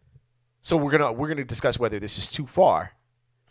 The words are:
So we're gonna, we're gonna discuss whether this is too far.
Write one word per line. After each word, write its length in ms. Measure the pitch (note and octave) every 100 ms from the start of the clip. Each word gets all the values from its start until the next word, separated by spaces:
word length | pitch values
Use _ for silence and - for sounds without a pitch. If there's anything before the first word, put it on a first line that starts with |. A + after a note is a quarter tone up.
| _ _ _ _ _ _
So 160 | - E3+
we're 140 | C#3+
gonna, 200 | C#3+ C#3
we're 160 | A#2 D3+
gonna 160 | D3+
discuss 340 | B2+ A2+ C3 A#2+
whether 220 | A2+ G#2
this 180 | G2+ -
is 120 | -
too 180 | - C#3
far. 460 | - F#3 D#2+ F2+ _ _ _ _ _ _